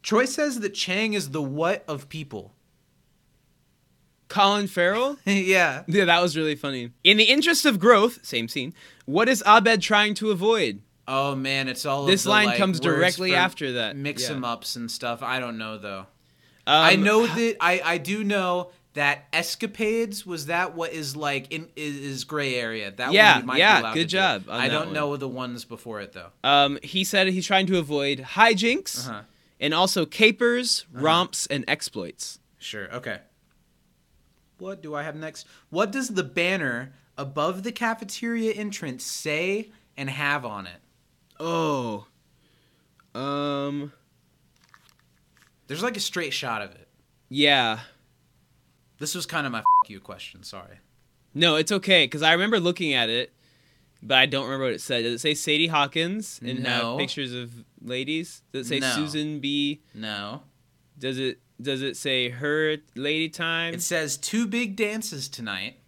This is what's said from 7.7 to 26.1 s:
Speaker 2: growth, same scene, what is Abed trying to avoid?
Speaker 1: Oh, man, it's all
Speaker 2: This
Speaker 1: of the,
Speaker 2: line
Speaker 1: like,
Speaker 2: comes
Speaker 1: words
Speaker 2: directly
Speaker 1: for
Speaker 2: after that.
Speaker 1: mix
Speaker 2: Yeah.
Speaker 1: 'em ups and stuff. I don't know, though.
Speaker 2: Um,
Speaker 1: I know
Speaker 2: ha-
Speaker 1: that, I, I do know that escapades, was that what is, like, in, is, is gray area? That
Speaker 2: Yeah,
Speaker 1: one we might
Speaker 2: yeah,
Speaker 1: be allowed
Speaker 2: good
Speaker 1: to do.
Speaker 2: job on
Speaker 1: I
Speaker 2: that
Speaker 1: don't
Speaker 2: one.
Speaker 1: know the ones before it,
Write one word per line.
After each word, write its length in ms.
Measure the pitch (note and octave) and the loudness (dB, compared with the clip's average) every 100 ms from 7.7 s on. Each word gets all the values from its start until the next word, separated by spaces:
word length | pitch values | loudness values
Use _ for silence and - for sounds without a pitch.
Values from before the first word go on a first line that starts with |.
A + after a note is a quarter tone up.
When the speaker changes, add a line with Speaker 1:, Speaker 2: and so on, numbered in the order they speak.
| G3+ | 6
Speaker 2:
growth, 440 | G#3 A3 A3+ - | 6 8 6 0
same 220 | - A#2+ A2+ | -6 -4 -4
scene, 260 | D3 B2+ - - - - | -6 -6 -10 -20 -16 -2
what 220 | D#3 A#3 | 2 4
is 140 | A3+ G#3 | 4 8
Abed 340 | A3 G#3+ A3 | 8 8 2
trying 320 | - G#3 G#3 | 4 2 2
to 160 | G#3 G#3+ | 0 -2
avoid? 520 | F#3 G#3 A3+ C3+ G2+ _ _ - | 0 2 2 0 -4 _ _ -6
Speaker 1:
Oh, 280 | C3+ C#3 | -2 -2
man, 340 | C3+ C3+ C3+ C3 | -2 -2 -2 -2
it's 160 | B2+ | -4
all 220 | D3 C#3 C#3+ | -4 0 2
Speaker 2:
This 160 | F#3+ | 2
Speaker 1:
of 20 | |
the, 60 | F#3+ | 4
Speaker 2:
line 160 | G#3 G#3 | 4 4
Speaker 1:
like, 100 | - | 2
Speaker 2:
comes 200 | F#3+ F#3 | 2 2
Speaker 1:
words 80 | F3 | 2
Speaker 2:
directly 440 | D3+ F3+ F3+ F#3 | 4 2 2 0
Speaker 1:
for 40 | F3+ | 2
Speaker 2:
after 360 | F3+ - C#3+ | 2 0 -4
that. 200 | B2 A2 C#3 | -4 -4 -4
Speaker 1:
mix 260 | C#3+ D3 | -6 -4
Speaker 2:
Yeah. 140 | B2 C#3 | -4 -4
Speaker 1:
'em 80 | |
ups 320 | A#2+ A#2 - B2 | -4 -6 -8 -8
and 140 | A#2 | -8
stuff. 320 | - B2 A#2 | -6 -6 -6
I 160 | B2 B2+ | -4 -4
don't 200 | B2 A2+ | -4 -8
know, 180 | A2 A2 | -10 -10
though. 240 | G2+ F#2+ F#2+ _ _ _ _ _ - | -10 -12 -14 _ _ _ _ _ 4
Speaker 2:
Um, 160 | D3+ | 6
Speaker 1:
I 140 | D#3+ F#3+ | 8 6
know 300 | G3+ A3 A#3 | 6 4 4
Speaker 2:
ha- 80 | |
Speaker 1:
that, 220 | F3+ A#3 - | 2 -2 2
I, 220 | E3+ F#3 | 2 2
I 140 | D#3+ F3 | 0 -2
do 260 | D3 G#3 | -2 -4
know 460 | G#3 G3+ F#3 F3+ F3+ _ _ | 0 0 0 -2 -4 _ _
that 320 | D3 C#3+ C#3+ - | 0 0 0 -4
escapades, 880 | D#3+ E3+ - A3 G3+ G#3+ A3+ A3+ G3+ | -4 -4 -6 -6 -2 -2 0 -2 -6
was 220 | F3+ E3 C#3+ | -8 -8 -2
that 280 | E3+ F#3 | -2 -2
what 200 | E3 E3 | -4 -6
is, 200 | D#3+ C#3+ | -6 -8
like, 380 | D3 D3 C#3 - | -4 -2 -4 -6
in, 160 | D#3 E3 - | -12 -10 -10
is, 200 | D3+ C#3+ | -8 -8
is 280 | C#3 C3+ | -8 -8
gray 300 | C3 D3+ C#3 | -6 -4 -2
area? 360 | B2 A#2 A2+ G2+ | -2 -4 -6 -8
That 220 | G2 B2 | -6 2
Speaker 2:
Yeah, 220 | G3 G#3+ | 8 8
Speaker 1:
one 80 | C3 | 8
we 40 | A#2+ | 4
might 100 | C3 | 4
Speaker 2:
yeah, 160 | G3 F#3+ | 6 6
Speaker 1:
be 40 | |
allowed 100 | A2+ | 4
Speaker 2:
good 60 | C3 | -2
Speaker 1:
to 60 | E3 | 0
do. 40 | |
Speaker 2:
job 320 | F#3+ F#3+ G#2+ F#2 | 0 0 0 -4
on 100 | A#2 | -2
Speaker 1:
I 80 | C3 | 0
Speaker 2:
that 40 | |
Speaker 1:
don't 100 | A#2+ E3+ | 0 -2
Speaker 2:
one. 80 | |
Speaker 1:
know 220 | E3+ D3 C#3+ | -4 -4 -4
the 100 | C3+ | -8
ones 380 | B2+ B2 A#2+ - | -8 -8 -10 -14
before 340 | A#2 A#2+ G#2+ | -16 -12 -10
it, 140 | G2 | -12